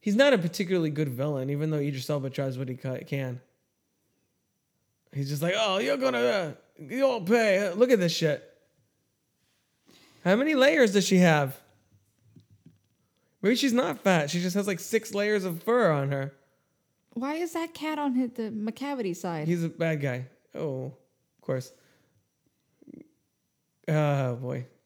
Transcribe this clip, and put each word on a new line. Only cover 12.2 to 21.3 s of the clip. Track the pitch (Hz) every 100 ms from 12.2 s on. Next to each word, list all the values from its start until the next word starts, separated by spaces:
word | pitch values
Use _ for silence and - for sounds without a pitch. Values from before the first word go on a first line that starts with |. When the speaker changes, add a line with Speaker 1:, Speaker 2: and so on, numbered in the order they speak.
| _ - _ _ - _ _ _ _ _ _ _
Speaker 1:
Maybe | 190 247
she's | 277
not | 233 - 240
fat. | 196 180 143
She | 170
just | 180 180
has, | 196
like, | 180
six | - 226 220 202
layers | 208 214 185
of | 165
fur | 190 240 208
on | 147 139
her. | 139 139 - _ _ _ _ _ _ _
Speaker 2:
Why | - 262 311
is | 339
that | 330 330
cat | 330 302 302
on | 294 254
hi-, | 254
the | 233 220
Macavity | 220 214 220 277 277 202 175
side? | 185 165 156
Speaker 1:
He's | 175
a | 165
bad | - 165 160
guy. | 139 127 127 _ _
Oh, | - 156 131 131
of | 131 _ _ _